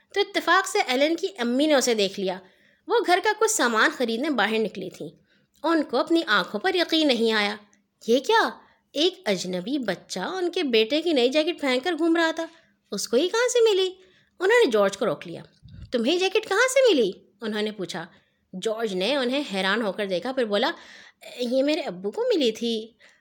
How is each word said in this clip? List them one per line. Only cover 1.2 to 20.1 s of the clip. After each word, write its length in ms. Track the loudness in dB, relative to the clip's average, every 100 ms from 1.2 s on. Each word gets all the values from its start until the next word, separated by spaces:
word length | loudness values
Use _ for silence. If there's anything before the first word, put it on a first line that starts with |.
| -4 -4
امی 280 | -2 0 4
نے 80 |
اسے 200 | 4 2
دیکھ 260 | 0 0 -2
لیا۔ 180 | -6 -6 -10 _ _ _ -2
وہ 140 | 0 2
گھر 120 | 2
کا 60 | 2 0
کچھ 120 | 0
سامان 400 | 2 0 2 0 0
خریدنے 340 | -4 -2 -2
باہر 280 | 0 0 0
نکلی 320 | -2 -4 -12
تھیں۔ 360 | -12 -16 -16 _ _ _ _
ان 260 | 0 0
کو 140 | 0 -2
اپنی 260 | 2 0 2
آنکھوں 340 | 0 0 -2
پر 140 | -2
یقین 340 | 0 0 2 2
نہیں 240 | 2 2
آیا۔ 240 | 2 0 -4 -14 _ _ _ 0
یہ 120 | 0
کیا؟ 300 | 4 2 2 -2 _ _ _
ایک 220 | -2 -2 -2
اجنبی 540 | -4 -4 -4 -6 -4 -4
بچہ 420 | -4 -6 -6 -8
ان 300 | -6 -4 -4
کے 120 | -2
بیٹے 400 | 2 2 4 2
کی 100 | 2
نئی 160 | 2 4
جیکٹ 320 | 2 0 -2
پہن 180 | -2 0
کر 80 | 0 0
گھوم 180 | 2 2
رہا 140 | 2
تھا، 160 | 0 -8 -12 _ _ -12
اس 180 | -8 -2
کو 80 | 0
یہ 120 | 2
کہاں 200 | 0 0
سے 100 | 4 4
ملی؟ 160 | 2 0 -4 _ _ _ -4
انہوں 260 | 2 4
نے 60 | 4
جارج 260 | 4 2 0
کو 100 | -2
روک 200 | -4 -8
لیا۔ 160 | -14 -16 _ -20 -20 -8
"تمہیں 260 | -4 0 0
جیکٹ 300 | 2 0 0
کہاں 200 | 2 2
سے 260 | 4 4
ملی؟" 180 | 4 2 -2 _ -12
انہوں 220 | -6 -4
نے 80 | -4
پوچھا۔ 360 | -6 -8 -8 -12 _ _ _ _ -6
جارج 320 | -4 -4 -4
نے 220 | -2 -2 0
انہیں 260 | 0 -2 -4
حیران 280 | -2 0 0
ہو 100 | -2
کر 140 | -4
دیکھا، 260 | -4